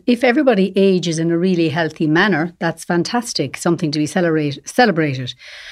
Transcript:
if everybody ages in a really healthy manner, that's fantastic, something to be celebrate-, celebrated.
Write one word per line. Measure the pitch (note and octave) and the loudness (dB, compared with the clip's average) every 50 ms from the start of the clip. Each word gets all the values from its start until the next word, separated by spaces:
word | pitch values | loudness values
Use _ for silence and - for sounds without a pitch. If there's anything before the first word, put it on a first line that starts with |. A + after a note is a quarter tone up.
| - | 0
if | - A#3+ A#3 - | 0 0 2 2
everybody | B3 A#3 D4+ C#4+ C4 A3+ F#3+ F#3+ G3 F#3+ | 2 4 4 4 4 4 4 2 0 2
ages | G3 G3 G3 F#3 F3+ D#3 E3+ D#3+ E3 | 2 4 4 4 2 0 -2 -2 -2
in | E3 E3+ | -2 0
a | E3+ | 0
really | E3+ F3+ F#3+ F#3 E3+ E3 D#3+ | 0 0 0 2 2 0 0
healthy | C#3 F3 E3 D#3 - - E3+ | 0 -2 -2 -4 -2 -2 -2
manner, | D3+ D3+ E3+ G3 G#3+ F3 D3 D#3+ E3+ - | 2 2 2 2 2 2 0 -2 -4 -6
that's | _ F3+ E3 D#3+ - - | _ -4 -4 -4 -6 -6
fantastic, | - F3 E3+ E3 - - B3 B3 - - - D3 C#3 - | -2 -2 -2 -2 -2 -4 -4 -4 -4 -6 -6 -6 -6 -6
something | - - F3 E3+ D#3 E3+ D3+ | -4 -2 -2 -2 0 -2 -4
to | C3+ D#3 | -2 -2
be | D3+ | -4
celebrate-, | C#3+ - C#3+ F3 E3+ D#3+ D#3 D3+ C#3+ C#3 - _ | -2 -2 0 0 2 0 0 0 -2 -6 -8 _
celebrated. | - - - B3 G#3+ F3 E3 D#3 D3 C3+ B2+ B2+ B2 - _ - - - - - - | -4 2 2 4 4 4 0 -2 -2 -2 -6 -8 -10 -12 _ -20 -20 -20 -20 -20 -20